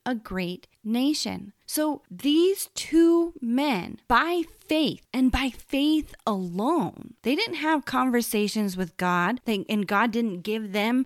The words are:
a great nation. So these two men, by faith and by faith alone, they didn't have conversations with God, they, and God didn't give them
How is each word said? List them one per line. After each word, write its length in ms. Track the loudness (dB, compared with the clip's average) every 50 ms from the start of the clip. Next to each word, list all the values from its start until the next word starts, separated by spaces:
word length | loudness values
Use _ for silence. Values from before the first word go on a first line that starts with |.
| -6
a 100 | -6 -6
great 520 | -6 -6 -6 -6 -4 -4 -4 -6 -8 -12 _ _ _ -6
nation. 720 | -2 0 0 2 2 0 0 -2 -6 -6 -8 -10 -14 -20 _ _ -8
So 340 | -4 -2 -2 -2 -2 -4 _ -16
these 600 | -14 -4 0 2 4 6 4 4 2 0 -6 -10 -10
two 600 | -12 -8 2 4 6 6 8 6 4 2 0 -4 -6
men, 600 | -4 -2 0 0 2 0 0 -2 -2 -6 -12 -12 _ 2
by 360 | 2 2 4 2 0 -2 -2 -4 -8 -16
faith 480 | -4 0 0 2 2 0 -2 -6 _ _ -2
and 180 | 2 2 2
by 200 | 2 2 -2 -2
faith 640 | -4 -8 -10 -4 -2 0 2 2 2 2 0 -4 -12 -8 -4
alone, 880 | -4 -4 -2 -4 -6 -4 -2 -2 0 0 0 0 -2 -6 -10 -18 -20 -16 _
they 140 | -2 -2 0
didn't 200 | 0 -2 -4 -4
have 300 | -4 0 0 0 0 0
conversations 880 | -2 -2 0 0 2 2 0 0 0 0 0 0 0 0 -2 -2 -2 -2
with 220 | -4 -6 -6 _ -4
God, 420 | -2 0 2 2 0 0 -2 -4 -2
they, 200 | -2 -2 -2 -2 -2
and 180 | -2 -2 0 0
God 240 | 2 2 2 2
didn't 300 | 0 0 -2 -2 -4 -6
give 300 | -6 -4 -4 -4 -4 -4
them 340 | -2 -2 0 2 0 0 0